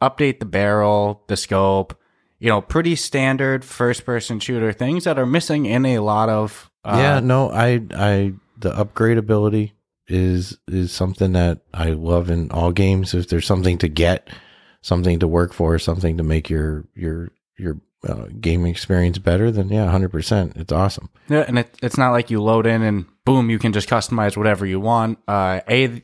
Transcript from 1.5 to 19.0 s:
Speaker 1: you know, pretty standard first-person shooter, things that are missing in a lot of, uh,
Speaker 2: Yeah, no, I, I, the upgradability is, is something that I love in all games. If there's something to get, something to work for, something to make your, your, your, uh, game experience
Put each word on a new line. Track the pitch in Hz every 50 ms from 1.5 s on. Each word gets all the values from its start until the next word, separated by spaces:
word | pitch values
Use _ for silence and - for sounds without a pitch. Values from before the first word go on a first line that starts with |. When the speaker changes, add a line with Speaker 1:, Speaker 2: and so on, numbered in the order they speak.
| 101 95 98 98 98 98 92 - - - _ _ _ _ _ _ _ _
Speaker 1:
you | - 117
know, | 107 104
pretty | 98 - - 160 165 170 170
standard | - - - - 139 131 135 135 131 139 135 135 131 131
first-person | - - - 123 120 123 - - - 120 117 - - 117 107
shooter, | - - 127 117 113 110 101
things | - 123 131 156 180 165
that | 180 151 135
are | 127
missing | 123 139 170 160 - 156 151 143
in | 101 113 127 135
a | 131 127 113
lot | 104 107 107 107 110 113
of, | 110 107 107 107 - - - _ _ _ _
uh, | - 104 120
Speaker 2:
Yeah, | 135 143 143 135
no, | 117 127 127 135 135 -
I, | - 107 117 123 123 120 113 - -
I, | - 101 104 101 98 101 98 95 98 _ _ _ -
the | 110 - -
upgradability | 110 104 104 - - 110 113 117 113 104 104 110 104 104 107 104 107 104 101 - _ _ _ _ _ _
is, | - 90 92 92 92 90 90 90 92 - - _ -
is | 87 92 90 87 -
something | - 90 92 95 - 98 92 92
that | 90 87 87 82 - _ _ -
I | 87 82 82 80
love | 78 82 85 87 87 87 87
in | 85 85 82 -
all | - 87 82 87 87
games. | 95 98 95 95 95 92 90 -
If | 90 87 -
there's | 90 82 -
something | - 101 92 92 92 90 85
to | - 82
get, | 76 78 85 85 92 - - - - - - - - _ _ _ _ _ -
something | - - 90 87 90 85 82
to | 90
work | 80 82 85 87 87 -
for, | - 85 80 82 82
something | - - 82 85 90 82 82 85
to | 82
make | 78 78 80 78 -
your, | 82 78 76 78 78 76 78 - _
your, | - 87 80 78 85 85 85 - _ _ _ _
your, | - 92 85 76 - - _ _ _ - -
uh, | - - 53 50 - 110
game | 110 82 82 87 87
experience | 85 82 - - - 95 90